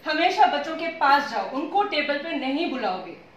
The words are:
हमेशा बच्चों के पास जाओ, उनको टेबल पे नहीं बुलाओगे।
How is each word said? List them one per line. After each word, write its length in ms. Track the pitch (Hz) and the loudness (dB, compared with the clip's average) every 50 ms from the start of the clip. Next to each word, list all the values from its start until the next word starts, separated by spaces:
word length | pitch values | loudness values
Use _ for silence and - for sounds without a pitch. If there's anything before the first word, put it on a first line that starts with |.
| - 320 | -4 -2
हमेशा 360 | 302 311 339 381 381 427 403 | 0 2 2 2 6 6 4
बच्चों 300 | - 294 285 - 320 320 | 6 4 0 -4 -4 -6
के 120 | - 330 | -4 -6
पास 440 | 330 320 - 302 285 285 285 277 - | -6 -2 2 4 4 4 4 2 0
जाओ, 200 | 233 214 190 190 | -4 -4 -4 -4
उनको 320 | 254 269 330 - - 403 415 | -4 -6 -6 0 0 0 0
टेबल 340 | 403 320 294 - - 285 | 2 0 -2 -2 -2 -2
पे 140 | 285 330 330 | -4 -4 -4
नहीं 400 | 320 269 254 262 269 302 339 277 | -6 -4 -2 -2 -2 -2 -2 -2
बुलाओगे। 560 | 269 254 220 196 185 185 175 170 165 - - - - | -2 -4 -4 -4 -4 -4 -8 -12 -16 -18 -20 -20 -20